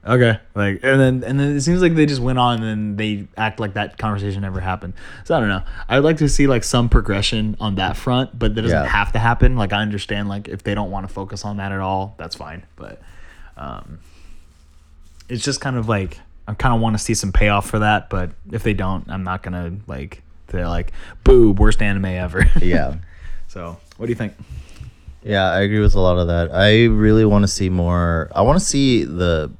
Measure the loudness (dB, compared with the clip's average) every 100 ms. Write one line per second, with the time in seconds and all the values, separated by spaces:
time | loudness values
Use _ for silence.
0 | 2 4 4 2 -4 -4 -2 0 2 4
1 | 4 2 -2 -2 0 0 0 2 2 4
2 | 2 2 -2 2 2 0 -4 -4 -4 -4
3 | -4 -4 -8 -6 -6 -4 -8 -6 -8 -6
4 | -6 -4 -4 -6 -6 -6 -6 -6 -8 -14
5 | -16 -18 -4 0 0 -2 -6 -10 0 2
6 | 2 2 2 4 4 2 0 0 4 2
7 | 2 -2 -2 -2 -4 -4 -4 -2 -4 -4
8 | -2 -2 -2 -2 -2 0 0 0 0 0
9 | 0 0 0 4 4 4 0 -2 -4 -6
10 | -6 -6 -6 -8 -10 -10 -6 -6 -6 -8
11 | -10 -12 -12 -10 -10 -8 -8 -6 -4 -4
12 | -6 -12 -16 -14 -16 -18 -20 -20 -20 -20
13 | -20 -20 -20 -20 -20 -16 -14 -14 -16 -20
14 | -20 -20 -20 -20 -20 _ _ -20 _ -20
15 | -20 -20 -12 -8 -6 -6 -4 -4 -2 -2
16 | -4 -10 -20 -20 -14 -2 0 0 0 -2
17 | -2 -4 0 2 2 2 -2 -2 0 0
18 | -2 -6 -6 -10 -10 -6 -2 -2 -2 -4
19 | -6 -8 -6 -8 -8 -8 -8 -10 -12 -12
20 | -12 -16 -20 -20 -10 -6 -4 -4 -4 -8
21 | -12 2 8 8 8 6 6 6 2 0
22 | -4 -6 -6 4 6 8 8 4 0 -4
23 | -12 -16 -8 -8 -8 -10 -12 -14 -20 -10
24 | -6 -4 -6 -10 -16 -16 -16 -18 -20 -20
25 | -20 -16 -2 0 2 2 0 2 4 4
26 | 4 2 0 0 0 2 4 6 4 4
27 | 4 4 4 4 2 0 -2 0 0 0
28 | 0 -2 -4 0 2 2 0 0 2 2
29 | 0 -2 0 0 -4